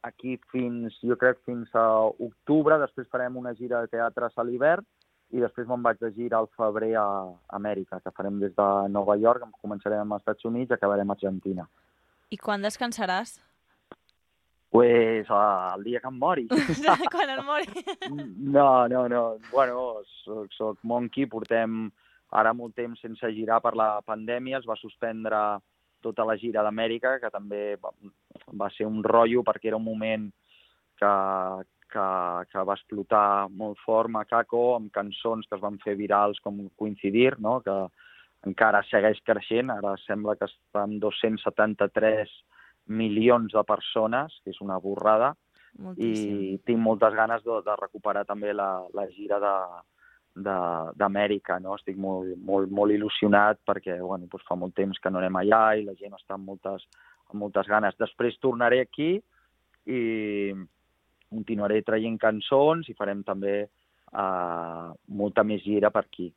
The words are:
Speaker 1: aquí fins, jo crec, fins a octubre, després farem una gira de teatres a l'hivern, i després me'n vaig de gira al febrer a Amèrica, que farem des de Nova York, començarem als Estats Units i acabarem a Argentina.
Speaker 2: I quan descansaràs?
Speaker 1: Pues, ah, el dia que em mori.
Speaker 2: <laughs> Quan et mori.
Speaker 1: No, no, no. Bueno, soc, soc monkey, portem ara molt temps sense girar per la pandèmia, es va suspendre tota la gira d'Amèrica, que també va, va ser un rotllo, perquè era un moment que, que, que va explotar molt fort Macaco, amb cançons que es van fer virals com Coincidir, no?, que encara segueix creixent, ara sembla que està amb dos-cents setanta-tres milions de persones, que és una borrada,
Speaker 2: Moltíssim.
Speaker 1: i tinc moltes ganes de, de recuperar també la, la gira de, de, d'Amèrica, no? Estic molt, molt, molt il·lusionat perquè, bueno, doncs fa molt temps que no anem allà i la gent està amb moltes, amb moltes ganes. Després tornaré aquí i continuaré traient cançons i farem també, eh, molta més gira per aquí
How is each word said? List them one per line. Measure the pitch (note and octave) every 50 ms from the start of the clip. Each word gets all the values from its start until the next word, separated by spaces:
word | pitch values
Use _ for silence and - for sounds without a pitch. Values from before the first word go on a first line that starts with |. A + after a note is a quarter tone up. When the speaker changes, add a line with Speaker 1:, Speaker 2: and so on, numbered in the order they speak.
| -
Speaker 1:
aquí | A#2+ - _ - C3 B2+ A#2+ _ _
fins, | - - B2 A#2+ A#2+ A#2+ A#2 A2+ - -
jo | - A#2+ B2
crec, | A#2+ B2+ B2+ B2 - _ -
fins | B2 A#2+ A#2 -
a | - A2+ A2+ A2+ A2 A2 A2
octubre, | A2 - - A#2 A#2 - _ _ - D3 D#3 D3+ D#3 D#3 D#3
després | C#3+ B2+ _ - B2 _
farem | - B2+ B2+ B2 B2+ B2+
una | B2 B2 A#2+
gira | G#2+ B2 A#2+ A#2+ A#2
de | A#2 A2 -
teatres | A2+ A#2 A#2 G2 - A#2 A#2 _
a | - A#2
l'hivern, | A#2+ B2 B2 C3+ D3+ E3+ F#3 G#3 _ _ _ _ _ _ _ _ _
i | - B2+
després | A#2+ A2+ _ - A#2+
me'n | A2 B2+ B2
vaig | A#2+ A#2 A2+ -
de | A#2 A2+ G2+
gira | A2 A#2+ A#2+ A#2 A2+
al | A2+ G#2+ _
febrer | - A#2 A2 G#2 A2 A2 A2 A2+ A2
a | G#2+ G2+ G2+ G2 F#2+ F#2 F2+ F2 _ _ -
Amèrica, | G2+ G2+ G#2+ G#2 G2 F#2 _ - F#2 _
que | F#2 -
farem | - F#2+ G2+ G2+ G2+
des | G2 G2 F2+
de | - G2+ G2 G2 G2+ G2 G2
Nova | G2 G2+ G2 G2 G#2 G#2
York, | A2 A#2 A#2+ B2 A#2+ A2+ G#2 _ -
començarem | G#2 G#2 G2 - G2+ G#2+ G#2 G#2 G#2
als | G#2 G2+
Estats | _ - A#2+ _ - A2+
Units | A#2 A#2+ C3 B2
i | B2
acabarem | A2+ - G2+ G2+ G2+ G2+ G2
a | G2+
Argentina. | - - G2 F#2+ F#2 - G2 F#2+ F2+ E2 - _ _ _ _ _ _ _ _ _ _ _ _
Speaker 2:
I | - G3
quan | - A3+ G#3 G3+
descansaràs? | G3 G#3+ - - B3+ A#3+ A#3 - G#3+ F#3 F#3 F#3+ A#3 - - - _ _ _ _ _ _ _ _ _ _ - _ _ _ _ _ _ _ _ _ _ _ _ _ _ _ -
Speaker 1:
Pues, | A2+ A#2+ A#2+ A#2+ A#2 A#2 A2+ A2+ A2 G#2 -
ah, | A2+ G2+ G#2 G#2+ G2+ F#2 F2+ F#2 F2+
el | F#2+ G2+
dia | A2+ B2 A#2+
que | - C3
em | C3 B2
mori. | C3 E3 F#3 C#3 B2 A2+
Speaker 2:
<laughs> | B3 D#4 C#4+ C4 D#3+ F#3+ D4 D#4 F3 - F4 - -
Quan | E4+ G4 C#4
et | C4+ C4 C4+
mori. | C#4 D4 D4+ F4 C4 G3+ F4+ - F#4+ F#4 - F#4+ -
Speaker 1:
No, | C#4 D3 - - - - C#3 C#3 C#3 C#3 C#3+ C3+ C3 B2+ B2 A#2+
no, | B2 B2+ B2
no. | A#2+ A#2+ B2 A#2 A2+ A2+ A2 G#2+ -
Bueno, | - C3 C3+ B2 B2 B2+ B2+ B2 A2+ G#2+ G2+ _ - - -
soc, | - G#2+ A2 G#2 F#2+
soc | - - A2 A2 G#2 _
monkey, | - A2+ A#2+ B2 A#2+ A2+ - C3+ C#3 A#2+
portem | A2+ A2+ G#2+ - A#2 A2+ A2+ A2 A2+ A2 A2 G#2+ _ _ _ _ _ _ _ _ -
ara | G#2+ A2 A2+
molt | A#2 A#2+ A#2+ A2+ G#2+
temps | - A#2+ A#2+ A#2 -
sense | - A2+ A2+ G#2+ - A2+ A2
girar | G#2+ A2 G#2+ A2+ A#2
per | - A#2+ A2 A2+
la | A2 G#2+ G#2+ G#2
pandèmia, | - - A2 G#2+ A2 A2 A#2+ B2 B2+ C3 C3 C3+
es | B2
va | A#2 A2
suspendre | - - A2+ - _ - A2+ A2 A2 A2 G#2+ A2 G#2+ G#2+ G#2 G#2 G2+ _ _ _ _ _ _ _ _ _
tota | A2+ G#2 - A2 A2
la | A2
gira | G2+ A2 A#2 G#2+ A2 G#2+
d'Amèrica, | G#2+ G#2+ A2 A2+ A2+ A2+ A#2 A#2+ B2+ C3 C3
que | A#2+ A2
també | - G2+ G2+ G2+ G2+ G#2 G#2 G#2 G#2 G2
va, | - G2+ - _ G2+ G2+ _ _ _ _ - - - - - G#2
va | G2+ G2+ -
ser | - A2
un | G#2+ G#2+ A2 G2+
rotllo, | A2 A2 A#2 A#2 A#2 A#2+ B2 A2
perquè | A2 G#2+ - - A2
era | G#2+ A2
un | A2+
moment | A2+ A2 G#2+ A2 A2 A2 G#2+ G#2+ G2+ - _ _ _ _ _ _ _ _ _ _ _ _ _
que, | G2+ G2+ G2+ G2 F#2+ F#2+ F#2+ F#2+ F#2 F#2 F#2+ F#2+ F#2 _ _ _ _ _
que, | - A2 G2 F#2+ F#2+ F#2 F2 F2 F2 F2 F2+ _
que | _ G2+ F#2+ F#2+
va | G2
explotar | - _ _ A2 G#2 G2 _ A2+ G#2 G#2 G2+ G2+ G2+ G2 F#2+
molt | G2 F#2+ A2 G#2+ G2+ - -
fort | - A2+ A2 A2+ A#2
Macaco, | A2+ A2 G#2+ _ A#2 A#2 A#2 _ - A#2+ A#2+ B2 B2
amb | A#2 A2 G#2 -
cançons | G#2 G2+ G#2 G2 - - A#2 A2+ A2 G#2+ _
que | G#2+ F#2+
es | G2
van | G#2 G#2 G2 -
fer | A2 G2+ G2
virals | G#2 G2 G2+ G2+ G#2 G#2 G#2 -
com | _ - G#2 G2+ G2+ F#2 _
Coincidir, | _ G#2+ G#2+ G#2 - - G2 G2 A2+ B2 C3 C3 -
no?, | G#2+ G#2+ A#2+ C3
que | - G2 F#2+ G2 F#2+ F2+ _ _ - - - - - _ _ _
encara | - G2+ F#2 - A2 A2 G2+ G2+ G2+
segueix | - - G#2+ G2+ G#2+ G#2 - _
creixent, | - A2+ G#2 - - A2+ A#2 B2+ C3
ara | A#2+ G2+ G2+ G2+ G2 F#2+
sembla | - - G#2+ G#2 G#2 G#2+ G#2+
que | - G#2 G2+
està | - _ _ _ _ G#2 G2+
amb | G#2 G#2+ G#2
dos-cents | G2+ G#2+ - - - A2+ A2 G#2+ -
setanta-tres | G#2+ - - G#2+ G#2+ G#2 - G2+ G2 _ A2 G#2+ A2 A2 G#2+ G#2 - - - _ _ _ _ - - _ _ _ -
milions | G#2+ A2 A2+ A2 G#2 G#2+ A2+ A#2+ A#2+ A#2+ A2+ G#2 -
de | A2 G2+
persones, | - G#2+ - - - - A#2 A2 A2 A#2 B2+ C#3+ D#3+ - _ _
que | G2
és | F#2+ -
una | G2+ G2 F#2+
borrada, | F#2 F2 G2 G2+ - F2 G#2+ A2 A2 A#2+ C3+ D#3+ _ _ _ _ _ _ _ _ -
Speaker 2:
Moltíssim. | F#3+ F#3 F#3 F3 A2+ A#2 A2 G#2+ G#2+ G#2 G#2 G2+ G2 F#2+
Speaker 1:
i | F#2+ F#2 _ -
tinc | A#2 A2+
moltes | A2+ A2 A2 G2+ A2+ A2 G#2+
ganes | G#2+ A2 A2 A#2 A2+
de, | G#2+ A#2 A#2 G#2+ F2+
de | G2+ G#2 G2+
recuperar | G2+ F#2+ _ G#2+ - G#2+ G2 G2+ G2+ -
també | G2+ G#2 G#2 G#2
la, | G2+ G#2 G2+ G2 F#2+ F#2 F#2 F2+
la | F#2 G2+ G2+ F2+
gira | F2+ F#2+ G#2 G2+ G2+ G2+
de, | G2+ G2+ G2 F#2+ F#2 F2+ F2+ F2 F2 _ _ _ _ - _ _ _ _ _
de, | F2+ G2 G2+ G2 F#2 F2+ F2 E2+ E2 D#2+ E2 - -
d'Amèrica, | G#2 G2+ G2 G2+ G#2 G2+ G#2 G2+ _ - F2 F2+
no? | F#2 F#2+ G2 G2+
Estic | _ - F#2+ G2
molt, | G2 F#2+ F#2+ F#2 F#2 F#2 F#2
molt, | F2 F#2 F#2 G2 G2 G2 F#2
molt | G2 G2+ G#2 G#2 G#2
il·lusionat | G#2 G#2+ G#2 - - - G#2 G2+ G2+ G#2 G#2+ G#2+ _ _
perquè, | - G2+ F#2+ _ F#2+ F2+ F2
bueno, | F2+ F#2 F#2+ F#2 F2+ F2
doncs | - F#2+ - -
fa | F2+ F2+
molt | F2 F#2 -
temps | - F#2+ G2 F#2+ -
que | - F#2
no | F#2+ F2+
anem | F#2 F#2 F#2+ F#2
allà | F#2 G#2 G#2+ A2+ A2 A2 G#2+ G#2+
i | G#2+
la | G2+ F#2+ _
gent | G2+ G2+ G2 F#2
està | _ _ G2
amb | G2 G2 F#2+
moltes, | G2 F#2 _ F#2+ G2 F#2 - _ _ _ _ - _ _ _ _
amb | - G#2
moltes | G#2 G2+ F#2+ G2+ F#2+ G2+
ganes. | G#2 G#2+ G#2+ G2 - _
Després | A2+ - - _ A#2+ A#2+ A2+ _
tornaré | - C3 A#2+ A#2 A#2+ A#2 A#2+ B2+ B2
aquí | - - - D3 D#3+ F3+ G#3 - _ _ _ _ _ _ _ _ _ _ _ _
i | - B2+ B2 A#2 A2+ A2+ A2 G#2+ G#2 G#2 G2+ G2+ G2 G2 G2 F#2 - _ _ _ _ _ _ _ _ _ _ _ _
continuaré | G#2 A2 G#2 - A2+ G2+ G#2 G2+ G#2+ G#2+ G2+
traient | - A2 A2 A2 A2+ A2+ G#2
cançons | - A2 A2 G#2+ - - C#3 C3+ C#3+ D3+ D#3+ E3 D#3+ -
i | A2+ _
farem | G#2 G2+ G2+ G2+ G2
també, | - F#2+ G2 F#2+ G2 G2+ G#2 G#2
eh, | - _ _ _ _ _ _ _ _ - - G2+ F#2+ F#2 F2+ F2+ F2 E2+ E2+ E2+ E2 E2 E2 E2 E2+ D#2+ - _ - G2+ G2+
molta | G2+ G#2 F2+ - G#2+
més | G#2+ G#2+ G2
gira | - G2 G#2+ G#2 G2+ G#2
per | - G#2+ F#2+
aquí | _ - - F2+ F2 _